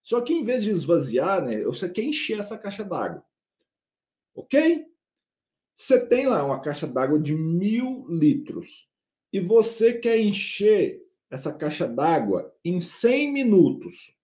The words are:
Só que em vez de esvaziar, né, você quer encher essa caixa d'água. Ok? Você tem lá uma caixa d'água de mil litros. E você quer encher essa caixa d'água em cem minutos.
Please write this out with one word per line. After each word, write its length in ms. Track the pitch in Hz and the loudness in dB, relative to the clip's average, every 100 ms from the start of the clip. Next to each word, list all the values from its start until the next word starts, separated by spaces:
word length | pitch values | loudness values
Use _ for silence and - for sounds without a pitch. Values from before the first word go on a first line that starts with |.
Só 200 | - 240 | -2 -4
que 120 | 240 | 0
em 100 | 330 | -2
vez 200 | 226 254 | -2 -2
de 80 | 208 | -2
esvaziar, 720 | 185 139 170 135 120 165 190 | -2 2 2 2 -2 0 -2
né, 200 | 135 107 | -2 -4
você 260 | - - 185 | -4 -4 -6
quer 140 | 220 | -4
encher 360 | 254 302 - 214 | -4 -4 -4 -6
essa 180 | 202 214 | -6 -10
caixa 260 | 196 196 | -10 -10
d'água. 400 | 196 151 95 - _ _ _ _ _ _ _ _ _ _ _ | -8 -6 -6 -8 _ _ _ _ _ _ _ _ _ _ _
Ok? 540 | - - 277 320 330 - _ _ _ _ _ _ _ _ _ | -20 0 2 2 0 -6 _ _ _ _ _ _ _ _ _
Você 300 | - 254 - | 2 2 4
tem 200 | 247 269 | 2 2
lá 160 | 190 | 0
uma 160 | 139 135 | 0 -4
caixa 260 | 151 143 147 | -4 -6 -4
d'água 320 | 127 135 151 | -2 2 2
de 140 | 147 | 0
mil 720 | 156 160 170 202 226 254 262 - | -2 0 0 0 0 -2 -6 -6
litros. 800 | 165 156 - - 87 - - _ _ _ _ _ | 2 4 2 -4 -12 -12 -20 _ _ _ _ _
E 80 | 196 | -4
você 540 | 175 226 220 - 226 | 4 4 4 2 2
quer 260 | 233 240 226 | 2 0 2
encher 840 | 214 - - - 208 208 135 - - _ _ | 2 0 -6 0 4 4 2 -4 -20 _ _
essa 240 | 135 151 | -10 -10
caixa 340 | - 151 - 120 | -6 -6 -4 -4
d'água 680 | 120 156 160 107 92 - _ 170 | 0 2 2 2 -2 -4 _ -4
em 160 | 180 | -4
cem 500 | 170 - 233 269 285 | -4 0 2 2 0
minutos. 880 | 277 247 196 - 139 170 - - _ | 0 4 6 6 2 -10 -16 -20 _